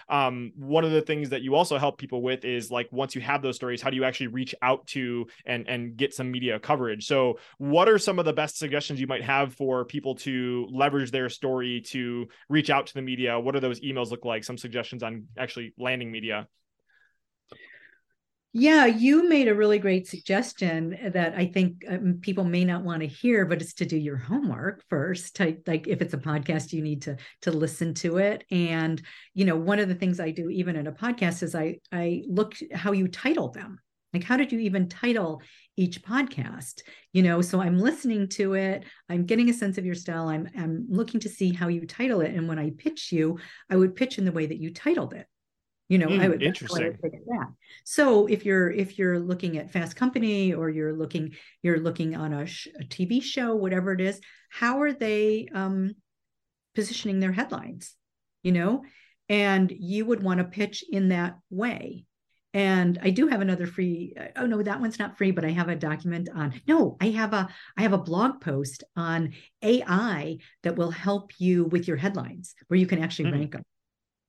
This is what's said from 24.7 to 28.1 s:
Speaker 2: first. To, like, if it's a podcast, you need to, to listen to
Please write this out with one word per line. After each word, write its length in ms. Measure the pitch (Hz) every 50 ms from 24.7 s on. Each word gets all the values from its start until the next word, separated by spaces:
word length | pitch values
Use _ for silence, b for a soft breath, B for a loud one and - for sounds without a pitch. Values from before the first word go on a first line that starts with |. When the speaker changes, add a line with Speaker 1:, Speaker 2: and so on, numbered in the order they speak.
| 202 - _ -
Speaker 2:
first. 460 | 185 139 143 185 180 175 - - -
To, 200 | - 190 160 160 - -
like, 200 | 180 160 156 160
if 140 | - 190 -
it's 140 | - 175 -
a 20 |
podcast, 560 | 139 131 156 151 151 139 - 160 160 - - 175
you 80 | 156
need 220 | 151 151 151 139 -
to, 140 | 147 139 131 B B B B -
to 80 | 180
listen 420 | 160 151 160 165 160 - 175 165 156
to 220 | 165 - 170